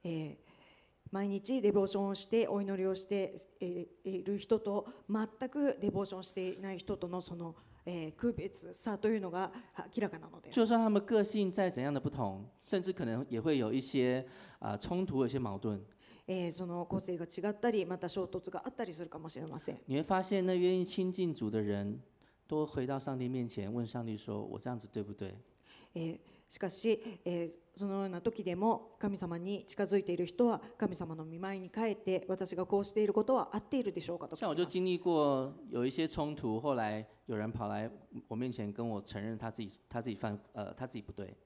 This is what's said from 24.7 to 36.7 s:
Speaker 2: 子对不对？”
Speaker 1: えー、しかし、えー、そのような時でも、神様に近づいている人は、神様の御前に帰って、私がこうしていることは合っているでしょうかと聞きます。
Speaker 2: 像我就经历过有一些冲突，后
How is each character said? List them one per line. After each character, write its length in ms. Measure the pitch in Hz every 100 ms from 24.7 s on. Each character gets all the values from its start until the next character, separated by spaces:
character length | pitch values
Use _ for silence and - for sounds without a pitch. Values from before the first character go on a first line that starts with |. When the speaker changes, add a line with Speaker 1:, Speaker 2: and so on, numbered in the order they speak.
| 120
Speaker 2:
子 80 | 107
对 160 | -
不 80 | 104
对？” 220 | 101 98 101 - _ _ - - -
Speaker 1:
え 40 |
ー、 200 | 165 - - - _
し 120 | -
か 100 | 190
し、 320 | - 226 214 226 185 -
え 200 | 175 170
ー、 60 | - _ -
そ 120 | 202
の 140 | 196
よ 40 | 196
う 40 |
な 120 | 175
時 220 | 196 226
で 120 | 185 175
も、 400 | 214 226 - -
神 180 | 208 202
様 220 | 175 170
に 260 | 180 202 -
近 160 | - 196
づ 120 | 196
い 60 |
て 100 | 190
い 40 | 175
る 100 | 175
人 180 | - 240
は、 160 | 202 - -
神 180 | 208 180
様 200 | 170 160
の 100 | 160
御 140 | 165
前 200 | 190 196
に 120 | 185
帰 220 | 214 226
っ 20 | 202
て、 300 | - 185 -
私 280 | 190 185 170
が 80 | 185
こ 120 | 202
う 60 | 202
し 60 |
て 120 | 214
い 40 | 208
る 60 |
こ 100 | 208
と 100 | 214
は 160 | 262 - 220
合 20 |
っ 60 |
て 160 | - 277
い 40 |
る 80 | 233
で 80 | 175
し 80 | 156
ょ 40 | 170
う 40 |
か 80 | 139
と 80 | 156
聞 40 |
き 20 |
ま 60 | 208
す。 0 |
Speaker 2:
像 0 |
我 60 | 151
就 80 | 175
经 200 | 180 185
历 140 | 175
过 520 | 180 165 147 135 131 - 247
有 120 | 120
一 60 | 123
些 180 | 135 160
冲 280 | - 151 147
突， 240 | 123 110
后 160 | 143